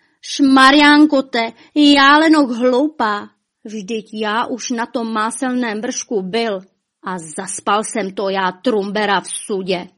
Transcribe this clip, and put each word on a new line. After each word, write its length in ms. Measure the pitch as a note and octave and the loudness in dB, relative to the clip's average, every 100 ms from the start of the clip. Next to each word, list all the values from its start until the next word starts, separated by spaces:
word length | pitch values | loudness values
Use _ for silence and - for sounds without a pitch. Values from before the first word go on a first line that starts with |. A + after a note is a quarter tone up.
| _ _ | _ _
„Šmarjánkote, 1300 | - - C4+ C4+ C4 D4 D4 D4 D4+ C#4 C4+ A#3 A3+ - _ D4+ | -10 0 4 6 6 6 6 6 4 2 -2 -4 -6 -8 _ 2
já 420 | D4 C#4+ C#4 D4+ | 4 6 6 6
lenok 340 | D#4+ D#4 B3+ | 6 4 2
hloupá, 800 | A#3 B3+ B3 D4+ D4+ A3 G#3 G#3+ _ _ _ | 0 0 2 0 -2 -4 -4 -8 _ _ _
vždyť 460 | A3+ G#3+ F#3+ A3 - | -16 -14 -8 -10 -8
já 320 | A3 G#3+ A3 - | -8 -4 -4 -4
už 260 | A3+ - | -6 -6
na 140 | A#3 A#3+ | -6 -6
tom 280 | B3+ A3+ | -6 -6
máselném 680 | A3 A3 - C4 B3 A#3 G#3+ | -4 -4 -4 -4 -4 -4 -6
vršku 400 | B3 - - G#3+ | -6 -8 -6 -6
byl 400 | F#3 A3+ A#3 F#3+ F#3+ _ _ _ | -4 -4 -4 -4 -10 _ _ _
a 160 | G3 F#3 | -10 -10
zaspal 640 | D#3+ - F#3+ - A3 G#3 | -10 -12 -10 -8 -2 -2
jsem 280 | G#3+ A#3 F#3+ | -2 -6 -6
to 180 | F#3+ G3 | -4 -4
já 220 | F#3+ F#3 | -2 -2
trumbera 720 | F#3 B3+ G#3+ G3 G#3 G3+ F#3 | -2 -2 -2 -2 -2 0 -2
v 60 | F3+ | -2
sudě. 600 | - - F#3+ F#3+ F3+ F3+ | -12 -8 -6 -4 -6 -6